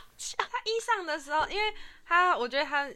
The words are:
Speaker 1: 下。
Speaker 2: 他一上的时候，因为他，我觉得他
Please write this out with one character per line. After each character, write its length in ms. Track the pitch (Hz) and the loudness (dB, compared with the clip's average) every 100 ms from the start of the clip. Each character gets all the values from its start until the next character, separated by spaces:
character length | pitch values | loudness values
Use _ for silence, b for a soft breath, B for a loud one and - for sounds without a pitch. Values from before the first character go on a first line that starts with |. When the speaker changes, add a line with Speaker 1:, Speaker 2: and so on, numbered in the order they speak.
| - - | 6 -12
Speaker 1:
下。 200 | - - | -6 -4
Speaker 2:
他 200 | - 494 | -4 -4
一 160 | 427 453 | -2 -2
上 220 | 466 440 339 | 0 0 0
的 140 | 311 | -4
时 120 | 277 | -2
候， 140 | 302 302 | 0 0
因 140 | 381 | 0
为 120 | 427 415 B B | -2 -2 B B
他， 320 | - 339 359 262 | 2 4 6 4
我 120 | 240 | 0
觉 100 | 269 | 0
得 60 | |
他 260 | 294 285 285 | 0 0 -2